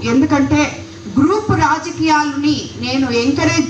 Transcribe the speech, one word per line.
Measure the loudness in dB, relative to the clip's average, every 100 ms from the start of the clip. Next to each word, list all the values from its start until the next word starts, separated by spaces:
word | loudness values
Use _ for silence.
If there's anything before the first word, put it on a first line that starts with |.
| 2
ఎందుకంటే | 2 4 2 2 2 0 -4 -14 -16 -6 0
గ్రూప్ | 2 2 0 0 2
రాజకీయాలని | 0 -4 -4 0 2 2 -2 -2 -2 -6 -10 -4
నేను | -2 0 0
ఎంకరేజ్ | 0 2 2 2 2